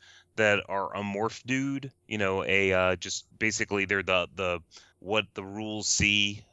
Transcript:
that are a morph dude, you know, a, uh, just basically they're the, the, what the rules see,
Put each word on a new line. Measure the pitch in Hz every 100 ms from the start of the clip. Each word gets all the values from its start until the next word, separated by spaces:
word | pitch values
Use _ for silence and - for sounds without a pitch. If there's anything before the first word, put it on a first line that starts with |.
| - - _ -
that | 107 101 -
are | 98 95
a | 98
morph | 101 101 113 113 117
dude, | 131 139 139 135 - -
you | 107
know, | 98 95
a, | 78 98 98
uh, | 92 92 92
just | 95 - - -
basically | 110 104 110 101 95
they're | 101
the, | 90 92 85
the, | - 92 87 - - - _
what | 90 107 104
the | -
rules | 95 101 110 107 101
see, | - 104 104 104 104 -